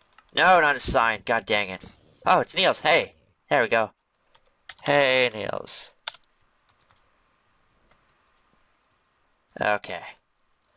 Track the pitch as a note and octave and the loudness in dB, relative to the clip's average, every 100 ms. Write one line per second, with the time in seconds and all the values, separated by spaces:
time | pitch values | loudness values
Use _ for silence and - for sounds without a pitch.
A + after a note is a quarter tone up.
0 | _ - _ C#3+ E3+ F3+ D3+ C3 - C3+ | _ -20 _ 0 4 6 4 2 0 2
1 | A2+ G#2 - A2+ G#2 G#2 F#2+ F#2 - - | 0 -2 -2 -4 0 -2 -2 -10 -16 -20
2 | _ _ - F3 B2 F3 F3+ A#2+ D#3 D#3+ | _ _ 0 0 0 0 0 0 2 0
3 | G2 _ _ _ _ C#3+ A2 A2+ G#2+ - | 0 _ _ _ _ 0 2 0 -2 -8
4 | _ _ _ _ _ _ - - - C#3+ | _ _ _ _ _ _ -20 -8 -2 2
5 | C3+ C3 A#2+ A2 G2 - - - - - | 2 2 0 -2 -8 -8 -8 -8 -8 -14
6 | - - _ _ _ _ _ _ _ _ | -18 -18 _ _ _ _ _ _ _ _
7 | _ _ _ _ _ _ _ _ _ _ | _ _ _ _ _ _ _ _ _ _
8 | _ _ _ _ _ _ _ _ _ _ | _ _ _ _ _ _ _ _ _ _
9 | _ _ _ _ _ - G#2+ G#2 - F2 | _ _ _ _ _ -4 -2 -2 -6 -14
10 | - - _ _ _ _ _ | -16 -20 _ _ _ _ _